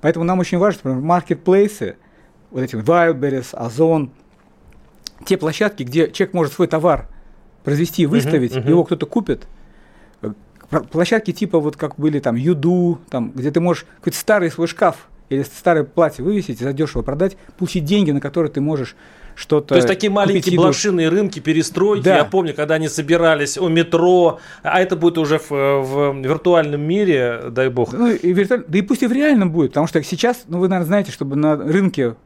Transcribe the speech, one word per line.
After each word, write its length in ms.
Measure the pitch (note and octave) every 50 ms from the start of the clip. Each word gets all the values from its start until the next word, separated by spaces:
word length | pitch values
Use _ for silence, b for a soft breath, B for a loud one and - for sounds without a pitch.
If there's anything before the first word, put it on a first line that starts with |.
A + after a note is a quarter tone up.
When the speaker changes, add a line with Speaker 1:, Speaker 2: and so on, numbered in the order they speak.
Speaker 1:
Поэтому 240 | - D3+ E3 E3 E3+
нам 140 | E3+ F#3 F#3
очень 180 | F3+ - - F3
важно, 220 | F#3 G#3 F3 - -
например, 160 | C3+ C3 B2+ C#3
маркетплейсы, 880 | D#3+ F3 F3+ E3+ - E3+ C#3 - F#3 F#3 G3 G3+ G#3 G#3 - A#2 F#2 - _ b b b b b b b b _ _
вот 100 | - C3
эти 140 | B2+ A#2+ -
Wildberries, 760 | A2 G#2 A2+ E3+ F3 E3+ E3 D#3+ C3 C3 C#3+ C#3 C3 A#2+ - -
Озон, 560 | - A#2 A#2 A2 C3 D#3+ E3 E3 D#3 C#3+ A#2+ - _ _ _ _ _ _ _ _ _ _ - - - - - _ - - - _ - -
те 140 | - F#3+ F3+
площадки, 460 | - D#3+ D3+ - G#3+ G#3 G#3 - C3+
где 260 | A#2+ B2 E3 D#3+ -
человек 240 | - - G3 - -
может 180 | F3+ D#3+ C3+
свой 160 | - - F3+ E3+
товар 400 | - D#3+ D3+ F3+ D3 C3 - - b b b b b b b b _ _ _
произвести, 400 | - C#3+ C#3+ F3 E3 - - E3+
Speaker 2:
Мгм, 80 | C#3+ E3
Speaker 1:
выставить, 400 | A#3+ C3 C#3 E3 D3 B2+ A#2 B2+
Speaker 2:
мгм. 140 | C3 A2 C3+
Speaker 1:
его 160 | D#3 F3 D#3
кто-то 220 | - F3+ D3 D3
купит. 400 | - - A#3+ G#3 - C3+ - - - b b b b b b b b b b b b b b
Э, 100 | - - - - - _ _ _ - -
пр-, 160 | - D#3+ -
площадки 480 | - - D#3+ F3+ - A#3 A3 A3 -
типа 280 | E3 - G#3+ F3+ - E3
вот 160 | D3 D3+ -
как 200 | - - D3 -
были 220 | - C#3+ D#3 D3+ C#3+
там 180 | B2 C3+ A#2
Юду, 640 | A#2+ C3 D#3+ F3+ D3 C#3 E3+ F3+ F3+ F3 F3 E3+ - - _
там, 220 | - C3 A#2 -
где 200 | - B2+ B2 D3
ты 100 | C#3+ E3+
можешь 260 | E3+ F3+ E3+ - b b b b
какой-то 200 | - F3+ A#2 -
старый 320 | - - G#3+ G#3 F3+ E3
свой 160 | - - E3
шкаф 420 | E3 - - A3 F3 - - - _ - - - _
или 140 | C3+ C3+
старое 420 | C3+ C3+ - - - F3+ E3+ D#3 C#3+
платье 400 | C#3+ - - E3 D3+ - - B2
вывесить 360 | F3 G#3+ G#3 F3 - A#2 G#2+
и 40 | A#2
задёшево 380 | C3+ C#3 C3+ D#3 C#3+ - B2
продать, 340 | A2+ - C3+ D3 F#3 G3 F#3+ B B B B -
получить 260 | F#3 - - F#3 D3+
деньги, 260 | C#3+ G3 G#3 G3 D3+
на 100 | D3 C#3+
которые 320 | - C#3+ C#3+ E3+ E3 D3
ты 80 | - C#3
можешь 340 | C#3 D3+ D#3 C#3+ B2+ - - B B B B B B B B
что-то 340 | - - - D#3 D3+ D3 -
Speaker 2:
То 40 | C#3
есть 120 | C3 B2
такие 220 | A#2+ F#3+ - - G#3
Speaker 1:
купить 80 | G3
Speaker 2:
маленькие 360 | G#3 G3 F#3+ G3+ F#3+ - F#3
Speaker 1:
еду. 100 | F3 E3+
Speaker 2:
блошиные 460 | E3+ - C#3 - - G#3 F#3 F3 E3 D#3+
рынки, 300 | F3 G3 G#3 G3 - D3+
перестройки, 640 | C3 D3+ D#3+ D#3+ D#3 - - - F#3 G#3 G#3 G3+ B2+
Speaker 1:
Да. 120 | F3+ F#3+ E3
Speaker 2:
я 60 | D3+
помню, 300 | - - F#3+ F3+ D#3+ C#3+
когда 220 | - D3+ D3 D#3+
они 120 | D#3+ D#3+ D3+
собирались 680 | - E3 D3+ C#3+ E3 E3+ E3+ E3 D#3+ D3 D3 C3+ - C#3+
у 100 | F#3 E3+
метро, 720 | D#3+ E3 E3 E3 E3+ E3 E3 F3+ F#3 F3+ F3 E3 D3+ B B B B B
а 180 | B - - F#3
это 160 | F#3 F#3 F#3
будет 220 | D#3+ D#3+ F3 E3+ E3
уже 200 | D#3+ C#3+ D#3 D3+
в, 120 | D3+ -
в 680 | D3 C#3 C#3 C#3 C#3 C#3 C3+ C3 C3+ C#3+ D3 C#3+ C#3 C#3
виртуальном 580 | C3 B2+ D#3 D#3 - F3+ F3 E3+ D#3 D3 D3 D3
мире, 640 | D3 D#3 F3 G3+ G#3 F#3 D#3+ C3+ B2+ A#2+ A#2+ A2+ A#2+ B2
дай 180 | A#2 B2 C3 C3
бог. 240 | A#2+ B2+ A#2+ -
Speaker 1:
Ну, 160 | - F3 A#3+ A#3+
и 240 | A3 - - F3+
виртуаль-, 320 | F3+ F#3 G3+ G3 B3+ B3 -
да 120 | - D#3 G3
и 40 |
пусть 200 | G3+ G3+ C#4 -
и 40 | -
в 60 | A#3
реальном 380 | A#3 C4+ D4 D4+ D4 A3+ G3 F3+
будет, 220 | D#3 E3+ D3+ B2+
потому 160 | - D3 D3+ E3
что 140 | - E3
сейчас, 420 | C#3 - F#3 E3 - A#3 B3 A#3+ -
ну, 120 | - E3 F3
вы, 100 | F#3 F#3+
наверное, 180 | F#3+ F#3 F3
знаете, 260 | D#3 F#3+ G#3 F#3+ -
чтобы 240 | - - C#3 C3+ C#3
на 180 | C#3+ D3+ D#3 D3+
рынке 580 | C#3+ - D3+ E3 G3 G3 F#3 F3 - C3 A#2 A2 _ _